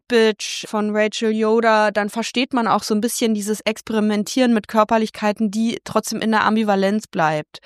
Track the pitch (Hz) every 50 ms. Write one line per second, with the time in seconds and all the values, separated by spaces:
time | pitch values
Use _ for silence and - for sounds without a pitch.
0 | _ - 240 226 226 220 208 - - - - - - - - 214 208 208 208 214
1 | 214 214 - - 226 220 220 220 220 214 220 233 226 226 220 214 214 214 202 214
2 | 208 208 - 233 220 - - 240 247 - - 247 226 196 - 208 - - 220 208
3 | 202 233 - - 247 226 220 208 196 208 214 - - 214 220 - - - 220 214
4 | 208 214 208 208 202 - - 262 254 240 233 214 - - - 220 214 - 233 226
5 | 220 - - - 214 208 202 - 226 202 196 220 226 233 - - - - - 220
6 | - - 226 208 - 220 220 214 - 202 214 220 220 208 196 196 190 196 208 214
7 | - - - 190 160 156 156 151 151 - - - -